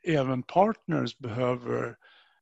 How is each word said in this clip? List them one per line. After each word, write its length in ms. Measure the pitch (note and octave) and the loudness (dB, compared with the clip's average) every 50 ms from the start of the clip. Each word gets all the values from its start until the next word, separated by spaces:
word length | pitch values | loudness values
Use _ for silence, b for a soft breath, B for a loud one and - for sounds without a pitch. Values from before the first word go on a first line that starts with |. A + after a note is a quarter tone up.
| - | -2
även 360 | F3+ D#3+ D3 C3 C3 C3 B2 B2 | 0 2 2 2 0 0 -2 -4
partners 760 | - - E3+ F#3+ A3 G#3+ - _ - E3 C#3+ B2+ A#2+ - - | 0 4 4 4 4 2 -2 _ -4 -2 -2 -2 -2 -6 -8
behöver 800 | C3 A#2+ G#2+ B2 B2+ B2 B2+ B2 A#2+ A#2+ A#2+ A#2+ B2 A#2+ A#2 - b b b b b b b b | -8 -6 -4 0 0 0 0 -2 -2 -2 -2 -2 -2 -4 -8 -12 b b b b b b b b